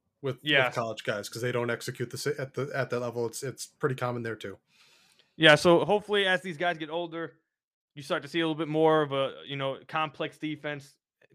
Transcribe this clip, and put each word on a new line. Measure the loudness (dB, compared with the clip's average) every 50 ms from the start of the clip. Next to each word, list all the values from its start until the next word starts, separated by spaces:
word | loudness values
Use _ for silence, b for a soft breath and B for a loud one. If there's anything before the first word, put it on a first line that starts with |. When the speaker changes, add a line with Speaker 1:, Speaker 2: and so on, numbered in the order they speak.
| _ _ _ _ -6
Speaker 1:
with, | -6 -6
with | -6 -2
Speaker 2:
Yes. | 2 4 4 4 2 0
Speaker 1:
college | -2 -4 -4 -6 -6 -4
guys, | -4 -4 -4 -6 -8
'cause | -8 -4
they | -4 -2 -2
don't | -2 -2 -2
execute | -4 -4 -6 -10 -8 -6 -8 -8
the | -8 -6
sa-, | -6 -6 -4
at | -4 -8 -8 -6
the, | -6 -6 -6 -4
at | -4 -4 -4
that | -4 -4
level. | -4 -6 -4 -4 -4
It's, | -4 -6 -6 -8
it's | -10 -10 -10 -14
pretty | -16 _ _ -4 -2 -2
common | -2 -2 -4 -4 -4 -6
there, | -6 -8
too. | -8 -10 -12 -14 -14 _ b b b b b b b b b b b b b b
Speaker 2:
Yeah, | 6 8 10 10
so | 10 8 8 6 6 6
hopefully | 4 2 0 0 0 0 2 2
as | 2 2 0 -2
these | -6 -8
guys | -2 -2 -2 -2 -2
get | -6 -8
older, | -6 -6 -6 -6 -8 -8 -10 -10 -12 _ _ _ _ _ _ _ _ _ _ _ _
you | -16 -6
start | -4 -4 -4 -4
to | -4
see | -2 0
a | 0
little | 0 0
bit | -2 -2
more | -2 2 4 6 6 6 6 4
of | 2 0
a, | -2 -2 -2 -4 -10 -12
you | -10 -8
know, | -6 -4 -4 -6 -8 -10
complex | -6 -4 -4 -4 -4 -4 -6 -8 -8 -6
defense | -8 -8 -8 -8 -6 -8 -10 -10 -10 -12 -18 _ _ _ _ _ _ _ _ _